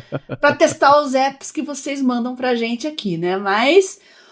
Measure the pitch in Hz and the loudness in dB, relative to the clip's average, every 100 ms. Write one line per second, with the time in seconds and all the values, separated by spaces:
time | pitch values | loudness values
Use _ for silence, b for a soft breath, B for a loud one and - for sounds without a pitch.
0 | - 139 - 131 285 285 320 - 285 294 | -8 -10 -10 0 0 4 2 4 4 4
1 | 285 262 269 269 - 311 269 285 294 277 | 4 0 0 -4 -10 -8 -8 -8 -6 -4
2 | 254 240 240 254 254 233 233 233 302 302 | -2 -2 -4 -4 -2 -2 -2 -4 -6 -6
3 | 202 165 175 190 202 208 262 370 381 - | -6 -4 -2 -2 -2 0 4 4 2 -2
4 | b b b | b b b